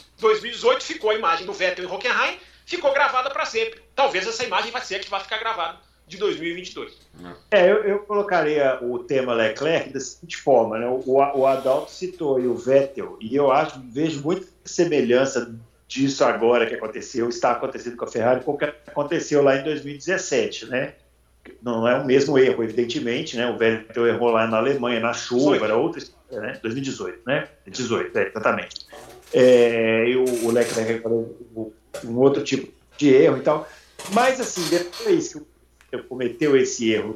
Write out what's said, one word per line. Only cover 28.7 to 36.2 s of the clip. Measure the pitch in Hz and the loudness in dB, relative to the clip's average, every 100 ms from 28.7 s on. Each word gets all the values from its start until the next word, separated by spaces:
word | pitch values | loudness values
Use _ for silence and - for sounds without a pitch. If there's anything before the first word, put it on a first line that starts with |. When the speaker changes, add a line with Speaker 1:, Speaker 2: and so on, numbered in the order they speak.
| - - - - - - | -16 -18 -20 -20 -20 -2
Speaker 2:
É, | - 127 123 117 117 113 113 117 | 4 8 8 6 4 2 2 2
e | 127 | 2
o, | 127 120 113 | 2 0 0
o | |
Leclerc | 120 113 117 110 | 2 2 0 -2
agora, | 113 113 117 113 - - 113 110 - _ - | -2 0 -2 -2 -10 -16 -12 -12 -14 _ -14
um | 117 117 | -6 4
outro | 135 143 | 4 4
tipo | - 135 - _ _ - | -2 -4 -6 _ _ 0
de | 147 | 6
erro | 131 160 131 | 8 6 4
e | |
tal. | 156 156 - - _ - - | 0 -2 -4 -18 _ -16 -4
Mas, | 202 254 254 | 2 2 0
assim, | 233 185 156 | -6 -6 -2
depois | 175 175 - 226 165 - | -2 -2 -6 0 0 0
que | 147 | -12
o | - _ _ _ _ | -18 _ _ _ _
Vettel | 120 - | -12 -10
cometeu | 127 | -6